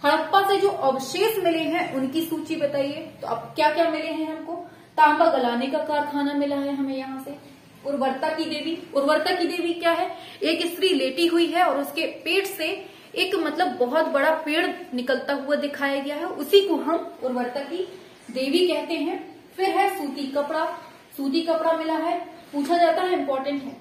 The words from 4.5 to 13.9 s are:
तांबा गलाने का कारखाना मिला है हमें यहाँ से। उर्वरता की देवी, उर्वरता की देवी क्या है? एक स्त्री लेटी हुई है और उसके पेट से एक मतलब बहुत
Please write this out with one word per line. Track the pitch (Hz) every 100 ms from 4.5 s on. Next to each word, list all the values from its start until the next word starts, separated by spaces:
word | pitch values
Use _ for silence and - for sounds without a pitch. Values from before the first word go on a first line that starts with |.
| 339 - - - -
तांबा | 302 302 330
गलाने | 269 240 233 269
का | 302
कारखाना | 311 294 285 285 285
मिला | 285 285 277
है | 277
हमें | 277 269 269
यहाँ | 262 262
से। | 262 285 - - - - 277
उर्वरता | 277 269 262 320
की | 320
देवी, | 311 294 311 339 -
उर्वरता | 277 285 311 359
की | 359 330
देवी | 349 339
क्या | 339 339
है? | 330 370 - - -
एक | 294 330 339
स्त्री | - 381
लेटी | 294 269 262 339
हुई | 330 330
है | 330
और | 349 269
उसके | 277 - 320 -
पेट | 311 370 381
से | - 320 392 - - -
एक | - 370
मतलब | 392 302 302 359 -
बहुत | 247